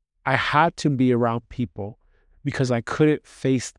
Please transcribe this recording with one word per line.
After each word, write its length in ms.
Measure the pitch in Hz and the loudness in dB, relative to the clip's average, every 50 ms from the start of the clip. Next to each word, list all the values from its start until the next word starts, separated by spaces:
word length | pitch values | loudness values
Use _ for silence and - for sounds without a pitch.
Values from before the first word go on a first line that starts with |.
| _ _ _ _ - | _ _ _ _ -6
I 100 | 135 131 | -2 -2
had 400 | 131 - - - 147 160 170 - - | -2 -2 0 2 2 2 2 0 0
to 120 | - 156 | -2 0
be 220 | 143 123 127 127 123 | 2 2 2 2 2
around 360 | 117 120 117 117 120 - - | 2 2 0 -2 -4 -6 -10
people 500 | - - 123 - - - 98 101 113 _ _ _ _ _ _ _ _ _ - | -8 -8 -8 -8 -8 -12 -14 -14 -14 _ _ _ _ _ _ _ _ _ -8
because 260 | 143 - - 139 123 | -6 -4 -2 -2 0
I 120 | 123 117 113 | 0 -2 -2
couldn't 440 | - - - 156 151 151 - _ | -4 0 2 4 4 2 0 _
face 460 | - - - - 135 131 127 - - - | -12 -14 -6 -2 -2 0 -2 -2 -6 -12